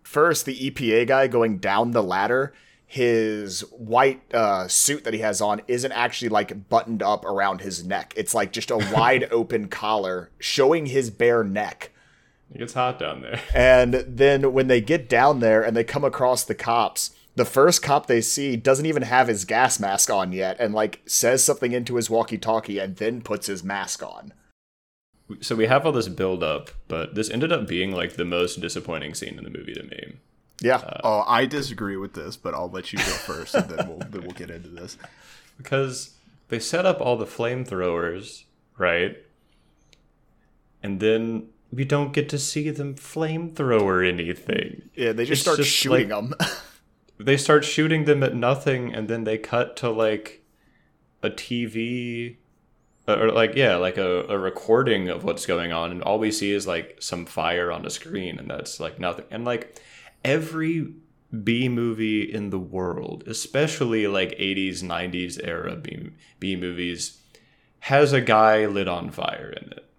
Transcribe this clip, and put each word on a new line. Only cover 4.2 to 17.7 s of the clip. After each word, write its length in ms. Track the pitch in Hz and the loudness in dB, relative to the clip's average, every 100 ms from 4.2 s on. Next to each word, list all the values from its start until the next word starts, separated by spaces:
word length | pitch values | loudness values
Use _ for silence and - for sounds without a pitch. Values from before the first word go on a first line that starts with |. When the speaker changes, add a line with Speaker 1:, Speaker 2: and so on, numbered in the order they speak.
| _ | _
Speaker 1:
uh, 320 | 120 107 98 92 | 2 2 2 2
suit 340 | - - 147 | 2 2 0
that 100 | 117 | -4
he 60 | 110 | -2
has 220 | 110 101 | -2 0
on 200 | 104 107 - | 0 0 -2
isn't 240 | 123 131 | -2 -2
actually, 380 | 107 120 - 120 | 0 -2 -2 0
like, 400 | 107 101 101 98 | 0 0 -8 0
buttoned 340 | 117 113 110 | 0 2 -2
up 220 | 101 104 87 | 0 0 -2
around 340 | 98 98 92 | 0 0 0
his 240 | 98 85 | -6 -8
neck. 300 | 87 95 - - | -4 -6 -4 -6
It's, 180 | 98 | -2
like, 200 | 113 104 | 0 -2
just 180 | 117 - | -4 -2
a 60 | 117 | -2
Speaker 2:
<laughs> 160 | 98 | 0
Speaker 1:
wide 340 | 110 117 131 - | 2 4 4 2
open 380 | 117 113 117 101 | 0 2 -2 -4
collar 640 | - 107 107 95 90 85 _ | -4 0 0 0 -6 -8 _
showing 460 | - - 135 165 143 | -4 4 4 4 2
his 240 | 135 120 | 0 -2
bare 340 | 98 120 117 | 2 4 4
neck. 480 | 104 98 101 - - _ _ _ _ _ _ | 2 -2 -4 -8 -18 _ _ _ _ _ _
Speaker 2:
It 100 | - | -12
gets 160 | 117 131 | -8 -2
hot 220 | 127 - | -2 -2
down 220 | 76 65 | -6 -8
there. 180 | 62 123 - | -8 -10 0
<laughs> 60 | |
Speaker 1:
And 520 | 123 127 127 123 127 127 | 6 8 8 8 2 -2
then 460 | 120 139 139 139 | 4 6 6 4
when 140 | 131 131 | 4 4
they 120 | 123 | 4
get 300 | 107 165 120 | 4 0 4
down 320 | 120 135 143 | 6 6 6
there 200 | 113 110 | 6 6
and 140 | 113 113 | 6 2
they 80 | |
come 220 | 117 143 135 | 0 0 0
across 400 | - 127 127 - | 2 2 2 -2
the 100 | 104 | -4
cops, 580 | - 117 107 - - _ _ - | 0 2 2 0 -6 _ _ -2
the 80 | |
first 400 | 117 135 156 | 2 6 6